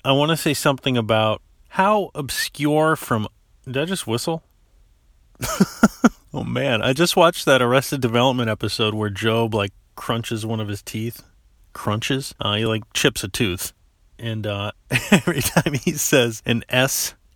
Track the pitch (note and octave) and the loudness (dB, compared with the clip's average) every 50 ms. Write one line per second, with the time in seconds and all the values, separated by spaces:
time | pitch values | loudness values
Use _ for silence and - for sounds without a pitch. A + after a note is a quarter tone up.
0 | - C3+ C#3 C#3 D3 D#3 E3 D3 - E3 C#3 - - D3+ C#3 B2+ - C#3 B2+ A#2+ | 2 4 4 4 4 4 2 0 0 0 0 2 2 2 2 2 0 0 2 2
1 | A2+ G#2+ A2+ A2 A2 A2 G#2+ - - _ _ _ _ _ - - F#3+ G3+ G#3+ G#3 | 2 2 2 4 4 2 0 -2 -6 _ _ _ _ _ 0 2 4 4 4 2
2 | F#3 - - D3 C#3+ B2 - - - - - - C#3+ D3 D3+ D3+ D#3 D#3 D#3+ - | 0 -2 -6 -8 -8 -6 -4 -4 -6 -6 -4 -2 0 2 4 4 4 4 2 0
3 | - - B2+ A2 G#2 - - _ _ _ _ _ _ C3+ A#2+ C#3 D3+ F3 G3 - | 0 -2 0 0 0 -4 -8 _ _ _ _ _ _ -6 -4 -4 -2 -2 -4 -6
4 | - - A2+ - - E3+ E3 D#3+ - _ _ _ _ _ _ _ _ _ _ _ | -2 -2 -2 -2 0 -2 -4 -4 -6 _ _ _ _ _ _ _ _ _ _ _
5 | _ _ _ _ _ _ _ _ - D#5 D#5+ C#5+ - - - - - - - - | _ _ _ _ _ _ _ _ -6 -6 2 2 2 2 2 -6 -8 -8 -6 -2
6 | - - - - _ _ - C#3 A#2+ A#2+ A#2+ B2 C3+ C#3 A#2+ G#2+ - B2 C3 C3+ | -2 -2 -2 -2 _ _ -10 -10 -8 -6 -4 -2 -2 -2 -2 0 -2 -2 0 0
7 | E3+ E3+ - G3 E3+ E3 - - - D#3 C#3 B2+ B2 A#2+ B2 C3+ B2+ - D#3 C#3 | 0 0 4 4 4 4 2 0 2 2 4 4 4 4 2 2 0 0 -4 -2
8 | B2 A#2 A2+ A#2+ B2 C3+ B2+ B2+ A#2+ A2+ G#2+ - - G#2 - - A2+ G#2+ G#2+ G#2+ | -2 0 2 2 2 2 2 0 0 -2 -2 -2 -4 -6 -2 -2 -2 -2 0 -2
9 | G#2+ G#2 G2+ F#2 A2+ A2+ A2 A2+ A#2 A2+ G#2+ G#2+ G2 G2+ - - _ _ _ - | -4 -4 -4 -2 -2 0 0 2 0 0 0 -2 -2 -4 -6 -12 _ _ _ -12
10 | - - A#2+ A#2 A2+ - A#2+ A2 A2 A2+ A2+ A2 G#2+ G2+ G#2 G2+ - - - G#2+ | -6 -4 -4 -4 -4 -4 -6 -6 -4 -4 -4 -4 -4 -6 -8 -10 -10 -10 -8 -6
11 | A2 A#2 - - - _ _ _ _ _ _ _ _ _ _ - - A2 G#2 A2+ | -6 -6 -8 -12 -20 _ _ _ _ _ _ _ _ _ _ -8 -4 -2 -2 -2
12 | - - C#3 C3+ C#3 - - - - G#2 G#2 G#2 A2+ A2+ A2 A2 G#2+ - _ - | 0 -2 -2 -2 -4 -8 -10 -6 -4 -2 0 0 0 0 -2 -2 -4 -6 _ 0
13 | - C#3+ - - - G#2 - - B2+ G2 F2 F#2+ - - - _ _ _ _ _ | 0 0 0 0 -6 -6 -2 0 0 0 0 -4 -6 -10 -12 _ _ _ _ _
14 | _ _ _ - A#2 A#2 A2 G#2+ G#2 G#2+ G2+ G2+ G2+ G#2 - - _ - C#3+ B2+ | _ _ _ -12 -8 -6 -6 -6 -6 -6 -6 -4 -6 -8 -8 -12 _ -4 -4 -4
15 | - - G#3 D#3+ - - E3+ C#3+ B2 - - E3+ - E3+ D3 B2+ - F3+ D3+ D3+ | 2 4 4 4 4 2 -2 -2 -2 0 0 0 0 0 -2 -2 -2 -2 -2 -2
16 | - - - C3+ A#2+ A#2+ A2 - - - A#2 A#2 - - - B2+ C3 C3+ - - | 0 2 4 4 4 4 0 -4 -2 -2 -2 -2 -2 -2 0 0 2 2 0 -2
17 | - - - _ _ _ _ | -4 -6 -8 _ _ _ _